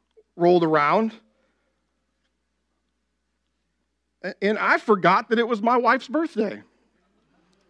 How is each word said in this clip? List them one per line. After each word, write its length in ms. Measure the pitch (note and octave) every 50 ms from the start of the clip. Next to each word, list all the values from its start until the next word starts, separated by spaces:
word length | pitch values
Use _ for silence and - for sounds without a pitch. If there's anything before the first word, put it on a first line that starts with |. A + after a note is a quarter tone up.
| _ _ _ _ _ _ _
rolled 260 | - E3+ F3 F3+ F3+ E3
around, 520 | D#3+ D#3 D3+ D3 D3 E3 G3+ A3+ A3 - - _ _ _ _ _ _ _ _ _ _ _ _ _ _ _ _ _ _ _ _ _ _ _ _ _ _ _ _ _ _ _ _ _ _ _ _ _ _ _ _ _ _ _ _ _ _ _ _ _ _ _ _ _ _ _ _ _ _ _ _ -
a-, 120 | F#3 - -
and 160 | - G3 A3 G3
I 180 | - G3 C#4+ E4+
forgot 520 | - - G#3+ G3 E3 E3+ F#3 A3 A#3+ -
that 100 | A#3+ A3
it 80 | A#3 A3
was 120 | B3 G#3
my 160 | G3+ A#3 B3
wife's 300 | B3 A#3+ A3+ B3 C4+ A#3
birthday. 560 | - A3+ D4+ E4 D#4 - G#3 A3 G3+ G#2+ G#3 - _ _ _ _ _ _ _ _ _ _ _ _ _ _ _ _ _ _ _ _ _